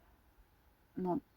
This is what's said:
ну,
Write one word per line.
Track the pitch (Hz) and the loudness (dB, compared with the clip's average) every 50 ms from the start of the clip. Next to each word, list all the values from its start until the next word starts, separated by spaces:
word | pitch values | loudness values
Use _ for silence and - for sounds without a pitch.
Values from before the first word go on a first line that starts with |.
| - - - - - - - _ - _ - _ - - - _ - - - | -20 -20 -20 -20 -20 -20 -20 _ -20 _ -20 _ -20 -20 -20 _ -20 -12 -6
ну, | - 185 180 175 - - _ - | -2 0 0 0 0 -2 _ -16